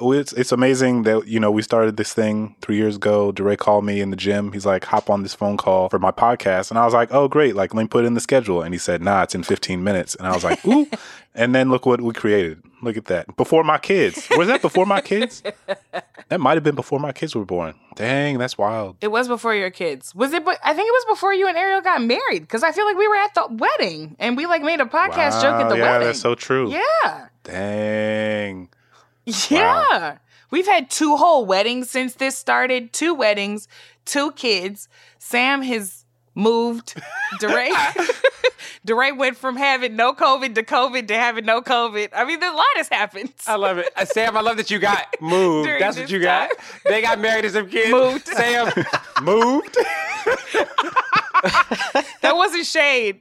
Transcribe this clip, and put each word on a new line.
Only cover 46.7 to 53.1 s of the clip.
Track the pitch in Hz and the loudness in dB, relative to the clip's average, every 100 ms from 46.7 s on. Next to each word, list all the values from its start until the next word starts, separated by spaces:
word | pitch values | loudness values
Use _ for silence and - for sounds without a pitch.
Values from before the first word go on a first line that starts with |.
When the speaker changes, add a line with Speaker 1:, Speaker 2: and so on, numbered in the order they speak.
| - - | -6 0
Speaker 3:
They | 214 | 2
got | 226 226 | 2 0
married | 220 220 | 0 0
as | 220 | 0
some | 202 190 | -2 -2
kids. | 226 220 | 0 2
Speaker 2:
Moved. | 254 254 269 - | 4 4 0 -6
Speaker 3:
Sam | 233 240 240 220 - - - | -2 0 2 0 -2 -2 -4
Speaker 2:
<laughs> | - - | -4 -4
Speaker 3:
moved. | 151 214 240 277 - 494 | 2 2 4 2 0 -2
<laughs> | 403 - 784 855 605 523 - 427 - - 330 494 - 403 - - 185 339 - 226 381 277 277 - | -2 -2 -6 -4 -2 -4 -2 -2 -2 -2 -2 -2 0 -2 0 0 2 2 0 -2 -2 -2 -4 0
Speaker 2:
That | - | 2
wasn't | 339 381 339 - | 4 2 0 -2
shade. | 320 285 254 214 | 2 2 2 0